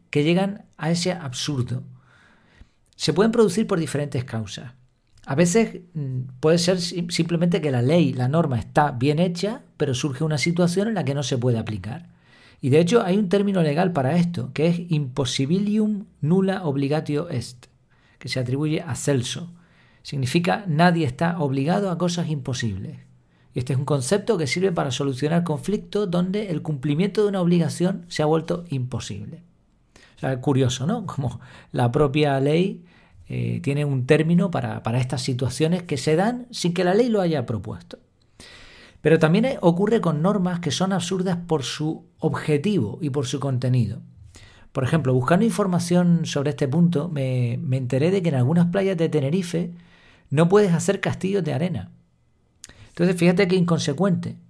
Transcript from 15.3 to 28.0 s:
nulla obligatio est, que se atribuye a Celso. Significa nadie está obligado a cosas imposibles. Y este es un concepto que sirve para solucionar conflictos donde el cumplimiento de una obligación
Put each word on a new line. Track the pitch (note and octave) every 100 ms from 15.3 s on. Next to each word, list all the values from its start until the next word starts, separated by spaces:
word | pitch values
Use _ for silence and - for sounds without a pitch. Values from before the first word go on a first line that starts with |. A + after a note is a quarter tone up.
| - C3+ F#3 G#3 G#3+ G#3+ G#3 - -
nulla | C#3+ F#3+ F#3+ F#3
obligatio | F3 C3+ C#3 D3+ D#3 D3 E3+
est, | B2+ - - - _ _ _ _ _
que | B2+
se | C3
atribuye | A#2+ C3+ D#3 D#3
a | - B2
Celso. | - C#3 A#2+ - E3+ - _ _ _ _
Significa | - C#3+ B2+ F3 F3 G3 G3+
nadie | D3+ F3 E3+ D3
está | - E3+ E3+
obligado | C#3+ C3+ C3+ G3 G3
a | E3+
cosas | F3+ F3 D3
imposibles. | D3+ B2 B2 A#2 F#2+ A2 - - _ _ _ _
Y | -
este | B2
es | C3
un | D3+
concepto | D3 B2+ G3+ G3+ G#3
que | C#3+
sirve | F3 F#3+
para | E3+ D3
solucionar | B2+ C#3+ B2 D3 E3+
conflictos | E3+ D3 B2+ G#3 - G#3 G#3
donde | F3 F3+ G3+ G#3
el | D3+
cumplimiento | - C#3+ D3 D3 G3+ A3
de | G#3
una | G3
obligación | E3+ F3 D#3+ - F3+ G3